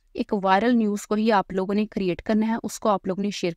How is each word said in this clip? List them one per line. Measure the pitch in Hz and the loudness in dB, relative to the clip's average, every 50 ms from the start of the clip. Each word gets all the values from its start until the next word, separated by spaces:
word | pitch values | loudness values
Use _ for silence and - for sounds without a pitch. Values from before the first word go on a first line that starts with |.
| _ _ - | _ _ -8
एक | - 247 - 226 | -8 -6 -2 -2
वायरल | 202 185 190 190 196 214 247 247 | 0 2 4 4 4 4 4 4
न्यूज़ | 233 220 208 208 208 - - | 4 2 2 0 -2 -4 -2
को | 214 | -2
ही | 214 214 226 | 0 2 4
आप | 220 196 185 - 180 | 4 2 2 0 -2
लोगों | 190 190 190 202 | -4 -2 0 0
ने | 208 214 208 | 0 -2 -2
क्रिएट | - 208 196 180 170 - | -2 -4 -2 -2 -2 -2
करना | - - 220 214 220 | -2 0 0 2 2
है, | 220 226 233 | 0 -2 -4
उसको | - 208 - - - 226 | -4 -8 -8 -4 -2 0
आप | 202 190 - 190 | 0 0 -2 -4
लोगों | 185 180 196 | -4 -4 -4
ने | 202 190 | -4 -4
शेयर | - - 175 170 | -4 -4 -4 -4